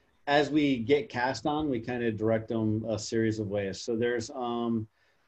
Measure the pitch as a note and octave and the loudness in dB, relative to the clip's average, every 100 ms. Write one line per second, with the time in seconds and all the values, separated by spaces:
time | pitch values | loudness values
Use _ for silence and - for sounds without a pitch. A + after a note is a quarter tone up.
0 | _ _ - D3 C3+ D3+ C#3+ B2+ A2 C#3+ | _ _ 2 4 4 2 2 2 4 2
1 | - B2+ B2+ C3 D3+ D3+ D3+ A#2+ A#2+ B2 | 2 -2 -2 0 -2 -2 -2 -2 -4 -2
2 | A#2 G#2+ A2 A2 A2 A2+ A2 G#2+ A2+ G#2+ | -2 0 2 2 0 0 2 0 -2 -4
3 | - A#2 A2+ G#2+ G2+ G2+ F#2+ F#2+ - A2+ | -2 0 2 0 -2 -2 -2 -4 -4 0
4 | A#2+ A#2+ A#2 C#3 A#2+ A#2+ A#2 A2+ A2 _ | 0 0 -4 -6 -4 -2 -2 -2 -4 _
5 | _ _ | _ _